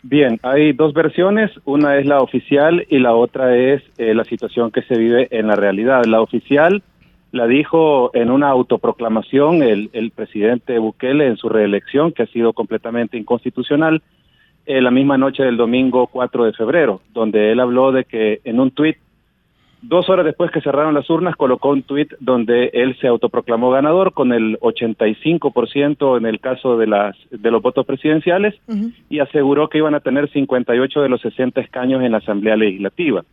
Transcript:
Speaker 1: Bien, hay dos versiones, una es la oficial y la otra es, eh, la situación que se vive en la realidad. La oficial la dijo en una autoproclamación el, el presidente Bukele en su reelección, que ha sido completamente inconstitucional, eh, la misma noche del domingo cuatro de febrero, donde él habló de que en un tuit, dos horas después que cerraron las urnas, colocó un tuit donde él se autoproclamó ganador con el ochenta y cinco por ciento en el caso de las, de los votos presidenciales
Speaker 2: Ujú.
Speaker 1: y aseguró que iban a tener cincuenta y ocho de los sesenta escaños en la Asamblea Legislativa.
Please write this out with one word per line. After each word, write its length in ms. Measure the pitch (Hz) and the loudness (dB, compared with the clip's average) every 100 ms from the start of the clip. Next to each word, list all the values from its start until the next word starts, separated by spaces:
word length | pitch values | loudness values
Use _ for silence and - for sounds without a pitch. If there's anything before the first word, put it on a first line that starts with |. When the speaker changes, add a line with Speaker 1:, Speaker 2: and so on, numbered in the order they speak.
Speaker 1:
Bien, 380 | 127 143 139 113 | 0 2 2 0
hay 300 | 127 139 151 | -2 2 2
dos 220 | 127 156 | 2 0
versiones, 560 | 143 156 156 180 208 214 - - | 2 -2 0 0 0 -2 -6 -4
una 320 | 143 147 139 | 0 2 2
es 80 | 139 | 2
la 160 | 143 | 0
oficial 640 | 127 123 - 143 151 170 - | 0 -2 0 2 2 0 0
y 120 | 143 | 0
la 120 | 123 | 4
otra 400 | 117 120 - 127 | 2 2 0 0
es, 280 | 123 127 139 - - | 2 2 0 -4 -6
eh, 160 | 117 | 0
la 100 | 110 | 0
situación 460 | 110 117 110 - 117 | -2 -6 -6 -2 -2
que 100 | 123 | -4
se 120 | - 120 | -2 0
vive 320 | 113 120 123 | 2 2 0
en 160 | 117 107 | -2 0
la 80 | 101 | 0
realidad. 500 | 101 98 117 131 120 | 0 0 0 2 4
La 160 | 110 | 2
oficial 600 | 113 120 - 143 160 202 _ _ _ _ _ | 2 -4 0 2 4 2 _ _ _ _ _
la 140 | 127 117 | -4 0
dijo 640 | 139 147 165 160 143 123 | 0 2 2 2 2 0
en 160 | 123 117 | 0 0
una 180 | 131 143 | 2 2
autoproclamación 1120 | 131 123 113 117 - 117 110 101 135 147 170 | 0 0 0 -2 -4 -2 -4 -2 0 2 2
el, 280 | 127 101 107 | 2 0 -2
el 180 | 120 110 | -8 -8
presidente 680 | - 107 107 107 120 - 120 | -8 -10 -2 0 0 -2 -2
Bukele 480 | 110 - 127 143 139 | -2 -4 -2 0 0
en 100 | 110 | 0
su 140 | 113 | -2
reelección, 640 | 107 104 101 - 135 160 | 0 2 0 -2 0 0
que 100 | - | -2
ha 40 | 113 | -4
sido 260 | 117 117 | 0 -2
completamente 640 | 110 107 110 117 117 117 120 | -2 -6 -6 -6 -6 -4 -6
inconstitucional, 840 | 104 120 127 - 123 147 160 160 _ _ _ _ _ _ | -4 -4 -4 -8 -2 0 2 0 _ _ _ _ _ _
eh, 160 | - 135 | -4 0
la 100 | 127 | 2
misma 280 | 127 139 139 | 2 2 2
noche 240 | 135 - | 0 0
del 160 | 131 120 | -2 0
domingo 480 | 117 123 131 123 120 | 0 2 0 0 0
cuatro 380 | 127 123 120 | -2 -4 0
de 100 | 113 | 0
febrero, 480 | - 113 165 143 95 _ | 0 -2 0 0 -2 _
donde 400 | 120 110 104 107 | -4 -2 2 2
él 80 | 117 | 2
habló 320 | 127 123 135 | 0 2 2
de 140 | 131 123 | 0 -2
que 340 | 117 110 104 | -2 -2 -2
en 140 | 127 120 | -4 -2
un 120 | 131 | -2
tuit, 260 | - 156 156 _ _ _ _ _ _ _ _ | 0 -2 -2 _ _ _ _ _ _ _ _
dos 280 | - 170 180 | -2 0 2
horas 160 | 185 160 | 2 2
después 240 | - 175 | 0 -4
que 100 | 160 | -2
cerraron 320 | 143 135 156 | -2 -2 0
las 160 | 147 135 | 0 0
urnas, 280 | 165 180 165 | -2 -2 -2
colocó 340 | 135 123 139 | 0 0 0
un 120 | 143 | -2
tuit 300 | - 143 147 - | -2 -4 -4 -6
donde 500 | 127 127 110 120 123 | -2 0 2 0 0
él 220 | - 127 127 | 0 -2 -2
se 60 | 131 | 0
autoproclamó 640 | 117 117 - - 113 123 | 0 0 -4 -4 -2 2
ganador 420 | 131 147 175 190 | 2 2 2 0
con 180 | 165 127 | 0 0
el 240 | 120 110 110 | 0 0 0
ochenta 480 | 117 113 117 107 107 | -2 -2 -6 -2 -2
y 60 | 107 | -2
cinco 300 | 151 165 143 | -2 -2 -2
por 180 | 123 113 | -2 -4
ciento 480 | 143 143 147 139 127 | -2 -2 0 0 0
en 80 | 113 | -2
el 120 | 110 | -4
caso 380 | 135 131 131 117 | -6 -4 -2 0
de 100 | 110 | 2
las, 300 | 104 101 95 _ | 2 0 -6 _
de 200 | 117 110 | -6 0
los 120 | 113 | 0
votos 240 | 117 - 127 | 0 -2 -4
presidenciales 680 | 135 151 156 165 175 208 208 - | -4 -2 0 0 0 0 -4 -10
Speaker 2:
Ujú. 240 | 214 226 - _ | -6 -6 -10 _
Speaker 1:
y 120 | 151 | -6
aseguró 500 | 135 156 139 143 151 | -2 0 2 2 0
que 80 | 156 | 0
iban 160 | 156 | 0
a 60 | 147 | 0
tener 300 | 139 131 147 | -2 -2 -2
cincuenta 440 | 147 135 127 123 120 | -2 -2 -2 0 0
y 40 | |
ocho 200 | 135 147 | 0 0
de 80 | 139 | 0
los 140 | 123 | 0
sesenta 400 | 117 - 127 127 | -4 -4 -4 -4
escaños 400 | 120 131 127 131 | -8 -6 -2 0
en 100 | 127 | 0
la 60 | 110 | -2
Asamblea 380 | - 101 107 107 | -2 -2 0 2
Legislativa. 680 | 107 95 98 - 170 98 - | 0 -2 -8 -4 -2 -2 -6